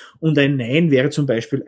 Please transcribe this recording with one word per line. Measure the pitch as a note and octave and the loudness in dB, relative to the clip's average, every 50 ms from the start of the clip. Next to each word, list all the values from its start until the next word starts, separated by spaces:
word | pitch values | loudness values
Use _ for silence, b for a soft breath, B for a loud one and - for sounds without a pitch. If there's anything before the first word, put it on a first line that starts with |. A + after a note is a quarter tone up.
| B B B B | B B B B
und | - D#3+ D3+ C#3+ | -2 0 2 2
ein | C#3 C3+ C#3+ | 2 2 0
Nein | C3+ A#2+ A2+ C3 D#3+ F3 E3 | -2 -4 -2 0 0 2 2
wäre | C#3 C#3+ D3+ C#3+ | 2 2 2 0
zum | D3 - D3 | -2 -2 -2
Beispiel | C3 A#2 A2+ A#2 - - C3 - | -2 -2 -4 -4 -4 -6 -8 -6